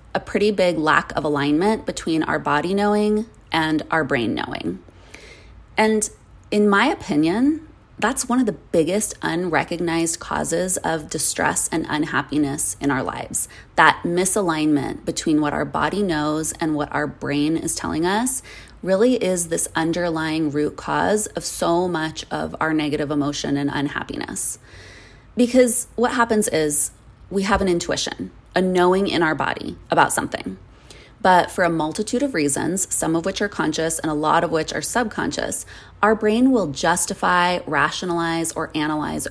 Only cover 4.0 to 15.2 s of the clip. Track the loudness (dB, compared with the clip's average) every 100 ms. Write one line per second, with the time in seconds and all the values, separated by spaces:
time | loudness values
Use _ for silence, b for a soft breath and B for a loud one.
4 | 0 0 0 -2 -6 -6 -8 -8 -14 B
5 | B B B B B B -6 0 2 2
6 | -2 -8 -20 -20 -2 2 4 6 4 0
7 | 0 2 2 4 2 0 -6 -20 -20 -4
8 | -2 -2 0 2 2 -2 0 2 2 0
9 | -2 -4 -4 -2 0 0 0 -2 -2 0
10 | -2 -4 -4 -4 -2 -2 -2 -2 -2 -4
11 | -4 -4 -4 0 0 0 -2 -2 -2 -2
12 | -2 -4 -2 -2 -2 -2 -6 -4 -2 -2
13 | -2 -6 -6 -6 -6 B B 4 6 6
14 | 0 0 2 2 0 2 2 2 0 -6
15 | -6 -4